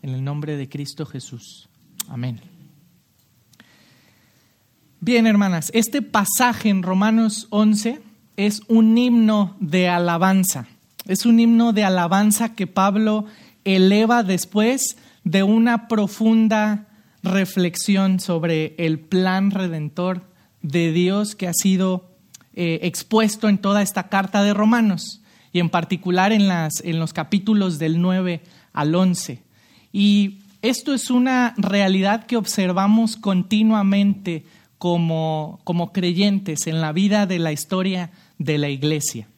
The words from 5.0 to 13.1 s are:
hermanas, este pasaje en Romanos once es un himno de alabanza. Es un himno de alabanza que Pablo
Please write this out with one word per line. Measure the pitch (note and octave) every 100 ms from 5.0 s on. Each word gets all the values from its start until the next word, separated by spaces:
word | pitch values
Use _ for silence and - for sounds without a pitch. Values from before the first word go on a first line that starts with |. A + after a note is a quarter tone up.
| E3+ A#3+ A3+
hermanas, | G#3 G3 F3 -
este | A3+ A3 C#4+
pasaje | G#3+ G#3+ G3 - B3+ A#3 G#3+
en | G3
Romanos | F3+ F#3 G#3+ A3 A3+ G#3 -
once | G#3 G#3+ G#3 A#3 C#4+ - _ _ -
es | G#3 G#3 -
un | A3+ A3 A3+
himno | B3 A#3 A3 G#3+ G3 -
de | E3 F3+ F3+
alabanza. | F3 F3 E3+ F#3 F#3+ F#3 C#3 A#2+ _ _ - -
Es | F#3+
un | A#3 A3+
himno | A#3 A#3 A#3
de | G#3+
alabanza | G3+ F#3 E3+ F#3+ G#3+ G#3 A3+ -
que | F#3
Pablo | - G3 G3+ A3